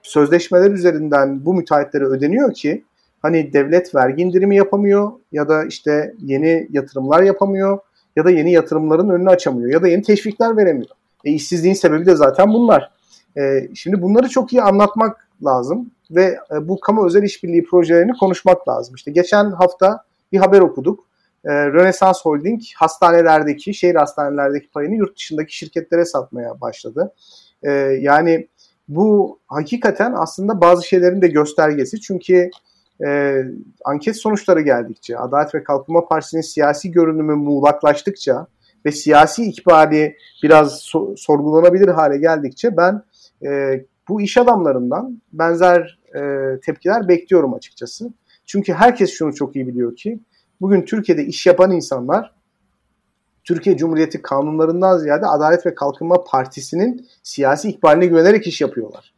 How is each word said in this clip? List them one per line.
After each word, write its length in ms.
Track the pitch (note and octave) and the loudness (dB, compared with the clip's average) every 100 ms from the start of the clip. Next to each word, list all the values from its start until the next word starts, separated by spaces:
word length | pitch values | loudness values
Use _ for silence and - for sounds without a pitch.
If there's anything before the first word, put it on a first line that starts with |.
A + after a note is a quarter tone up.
sözleşmeler 680 | - D3+ D3 E3+ - F3+ G3+ | -2 0 2 2 2 2 2
üzerinden 720 | G3 F3 D#3 D3+ C#3+ C#3 C#3 D3 | 2 0 0 0 0 0 -2 -2
bu 80 | |
müteahhitlere 500 | F#3 E3+ D3+ C#3+ D3 | -2 0 -2 -2 -4
ödeniyor 500 | C3+ C3+ D3 A3 C4+ | -2 -2 -2 0 -2
ki 300 | - D3 A3 _ _ _ _ | -2 -6 -6 _ _ _ _
hani 320 | D3+ E3 C#3+ | -2 -2 0
devlet 420 | C#3+ C#3+ E3+ F3+ D3 | -2 2 0 0 0
vergi 280 | C3 C#3 | 0 0
indirimi 320 | F3+ F3+ G3 G3 | -2 0 2 2
yapamıyor 560 | G3 G3+ G3+ G3+ G#3 - _ | 2 0 2 0 0 -8 _
ya 180 | D3+ D3 | -6 0
da 160 | D#3 D3+ | -2 -2
işte 480 | - D3+ D3 D3+ - | -8 -4 -2 -4 -12
yeni 460 | C#3+ C3+ D#3 E3 D#3+ | -6 -2 0 0 -2
yatırımlar 540 | D3 C3 C3+ C3 D#3+ | -6 -6 -8 0 4
yapamıyor 560 | G3 G3 G3 G3 G3 G3 _ _ _ - | 4 2 -2 -2 -2 -4 _ _ _ -2
ya 100 | F3 | 2
da 60 | |
yeni 200 | E3+ E3 | 2 2
yatırımların 580 | E3+ D#3 D#3 D#3 D#3+ G3+ | 2 2 -4 0 0 0
önünü 200 | F3 F#3 | 0 2
açamıyor 420 | F3+ D3 B2 A#2+ | 2 0 -4 -2
ya 100 | D#3 | 0
da 60 | F3+ | 2
yeni 140 | F3 | 0
teşvikler 560 | G#3 G#3 A3 G#3 A3+ A3 | 2 0 0 -4 -2 2
veremiyor. 320 | F#3+ C#3 G#2+ _ _ _ D3 | 0 0 -6 _ _ _ -6
E, 60 | |
işsizliğin 440 | D3+ - F3 F3 G3 | -6 -4 -2 0 2
sebebi 300 | F3 D#3 F3 | 0 2 4
de 100 | D#3+ | 4
zaten 380 | C#3 C3+ G3+ | 4 4 2
bunlar. 380 | A3 A#3+ D#3 - _ _ _ _ D3 | 4 4 2 0 _ _ _ _ -6
E, 320 | C#3 C3+ B2+ - | -2 -2 -4 -12
şimdi 260 | - G3 | -4 -2
bunları 280 | F3+ G#3+ C4 | 2 2 2
çok 240 | C4 B3+ | -2 0
iyi 80 | B3 | 2
anlatmak 680 | G#3 G3+ G3+ G#3+ A3 - _ _ G3+ | 2 4 2 2 -2 -4 _ _ -2
lazım 460 | - B2 G3+ A#3+ _ _ | -2 -2 -6 -8 _ _
ve, 280 | E3 F#3 - - | 2 2 0 -8
e, 160 | D3+ D#3 | -8 -6
bu 120 | F#3+ | -6
kamu 260 | - G#3+ F#3 | -2 0 2
özel 180 | F#3 | 2
işbirliği 400 | G3+ - F3 E3+ | 0 -4 0 0
projelerini 500 | E3+ F3+ E3 E3+ G3 B3 | 2 0 4 4 2 0
konuşmak 480 | F#3+ F3 F#3 F3+ - | -2 0 -2 -2 -6
lazım. 280 | A#2 A#2+ B2+ | -6 -8 -14
İşte 160 | - | -4
geçen 400 | D#3 F3 G#3 G#3 | -2 2 0 0
hafta 520 | F3 F3+ - F#3 A3 _ _ _ | 0 -2 2 0 0 _ _ _
bir 60 | F#3+ | 0
haber 220 | F#3+ G3 | 6 6
okuduk. 480 | F3 - D3+ G#3 _ _ _ _ D3 | 4 0 -6 -6 _ _ _ _ -4
E, 40 | D3 C#3+ | -2 2
Rönesans 600 | D3+ F#3 - F#3+ F#3 E3 | 2 2 2 0 0 -2
Holding 360 | D3 E3+ A#3 - - | -2 -4 -8 -10 -2
hastanelerdeki, 1000 | G3 - F3 E3+ E3 D#3 D3+ D3 - | -2 2 4 4 4 2 0 -6 -8
şehir 220 | G3+ F3+ E3+ | -2 0 2
hastanelerdeki 720 | C#3+ - C#3+ C#3+ C#3 C#3+ _ | 0 -4 -6 -2 -2 -4 _
payını 260 | D3+ D3+ A3 | -8 -6 -4
yurt 220 | G3 - | -4 -6
dışındaki 400 | - D#3 D#3 - | -10 -10 -10 -12
şirketlere 480 | D#3 E3+ E3 E3+ F3 | -10 -10 -4 -2 -2
satmaya 560 | C#3+ - A#2+ A#2 B2+ | -4 -8 -12 -12 -10
başladı. 520 | A#2+ - A#2+ B2+ G3+ _ _ _ _ _ | -12 -12 -12 -8 -8 _ _ _ _ _
E, 80 | C#3+ C#3 C3+ C3+ | -4 -2 -2 -2
yani 460 | C#3 D3 E3+ D#3+ - _ _ _ - | 2 2 2 0 -4 _ _ _ -10
bu 520 | D3 G#3+ G#3 F#3 - _ | -2 2 2 0 -8 _
hakikaten 680 | C#3+ D3+ A#3+ A3+ - A3+ G#3+ | -10 -6 -2 -2 -2 -4 -4
aslında 460 | D#3+ - G3 G#3 | -6 -6 -6 2
bazı 260 | F3 F3 F3 | 4 4 2
şeylerin 340 | F#3 F3+ F#3+ | 2 2 2
de 60 | F3+ | 2
göstergesi. 760 | D3+ D3 D3+ D#3 D3 C3 G#3+ | 2 0 0 0 0 -6 -8
Çünkü, 480 | - F#3 - F3+ F3+ - _ _ _ _ C#3+ | -10 -10 0 2 0 -8 _ _ _ _ -4
e, 360 | C#3+ C#3+ C3+ B2+ - - _ - | -2 -2 -4 -6 -12 -20 _ -8
anket 320 | D3 F3+ G#3+ | -4 -6 -4
sonuçları 440 | G#3+ G3+ - E3 | -4 -4 0 0
geldikçe, 560 | D3 B2 A2+ A2 - A#2 | 2 0 -2 -14 -14 -12
Adalet 380 | A#2+ C#3+ D3+ D#3 | -4 -2 -2 -6
ve 80 | |
Kalkınma 440 | C3+ - C#3 E3+ E3+ | -4 -6 0 -2 0
Partisi'nin 340 | D#3+ - D#3+ | -4 -4 -8
siyasi 500 | D#3 - D3 D3 F#3+ | -6 -2 0 -2 -2
görünümü 440 | E3+ E3 D#3 D#3 D3 | 0 0 -2 -2 -2
muğlaklaştıkça 1120 | C#3+ C#3+ C#3+ D3 D3+ E3+ - G3 - C3 E3+ _ _ _ D3+ | -2 2 2 2 0 0 -4 -6 -4 -4 -6 _ _ _ -6
ve 60 | |
siyasi 520 | D3 D3+ D3 D#3 - | -4 2 4 4 -2
ikbali 760 | A3 - - D#3+ D#3 D3+ D3+ - _ _ | -8 -2 2 4 4 2 -2 -6 _ _
biraz 280 | D3+ D#3 C#3+ | 4 6 4
so-, 440 | C#3 - D#3+ - C3 | -4 -6 -6 -6 -8
sorgulanabilir 720 | - D3 D3 D#3 F3 F#3 G3 | -2 -2 2 4 4 4 2
hale 300 | D#3+ D3+ C#3+ | 4 0 0
geldikçe 600 | E3 D#3 C#3 - A#3+ E3+ | 0 0 -4 -6 -4 0
ben, 260 | F3 G#3 _ _ _ _ C#3 | 0 0 _ _ _ _ -6
e, 380 | C#3 C3+ C3+ C3+ _ - | -4 -2 -4 -8 _ -10
bu 120 | G#3 | -6
iş 160 | G3+ B3 | 0 2
adamlarından 840 | A#3+ A3 D#3+ C3 B2 D#3 B3+ A#3 _ | 4 2 0 -2 -2 -6 -8 -16 _
benzer, 640 | D#3 E3 E3+ F3+ F3 E3+ _ _ - | -4 -2 2 4 4 0 _ _ -10
e, 360 | C#3+ C#3 C3+ C3 - | -6 -6 -6 -6 -8
tepkiler 420 | D3 F3 A3+ F3+ | -6 -4 -2 0
bekliyorum 460 | F3 - F3+ D3 | 0 2 0 0
açıkçası. 560 | A#2+ - _ - - A#3+ - _ _ - | -6 -14 _ -18 -14 -18 -18 _ _ -8
Çünkü 280 | G3+ G3 | -6 -4
herkes 380 | E3 A#3+ B3 G3 | 2 2 2 -4
şunu 220 | - D#3 | -2 -8
çok 220 | C#3+ C#3 C#3 | -6 -8 -8
iyi 120 | B2+ | -8
biliyor 280 | B2 A#2+ A#2+ | -6 -6 -6
ki 240 | G#3 A3+ _ _ _ _ | -12 -12 _ _ _ _
bugün 200 | F#3+ G3 | 0 0
Türkiye'de 440 | F3 A3 G3+ D3+ C#3+ | 0 -6 -2 -2 -2
iş 200 | - F#3 | -2 2
yapan 260 | F3 F#3 | 4 4
insanlar 640 | F3 - C3 B2 F#3+ A3+ _ _ _ _ _ _ _ _ _ _ _ | 2 -4 -8 -4 -4 -4 _ _ _ _ _ _ _ _ _ _ _
Türkiye 340 | - E3+ G3 D3 | -8 -4 0 0
Cumhuriyeti 440 | E3 D#3+ D#3+ - | 0 -2 -2 -4
kanunlarından 760 | - C#3 D3+ D#3 D#3+ F3 F#3+ F3+ | -4 -4 -2 -2 -2 0 0 0
ziyade 280 | D3+ D3 G3 | 0 -2 0
Adalet 400 | D3 D3+ F3 F3 | 0 2 0 -2
ve 100 | - | -4
Kalkınma 480 | C#3+ C3+ E3 F3+ | -8 -6 -2 -2
Partisi'nin 840 | - C3 C3 - - E3+ A#3 B3 - _ | 0 -4 -4 -12 -10 -4 -4 -6 -16 _
siyasi 460 | - - C3+ C#3+ G#3+ | -16 -4 -2 -2 -4
ikbaline 360 | - D#3+ D3+ F3+ | 0 2 4 4
güvenerek 420 | E3 F3 G#3+ F#3+ | 4 4 2 0
iş 140 | - | -6
yapıyorlar. 520 | C#3+ - G#2+ - _ | -6 -6 -12 -16 _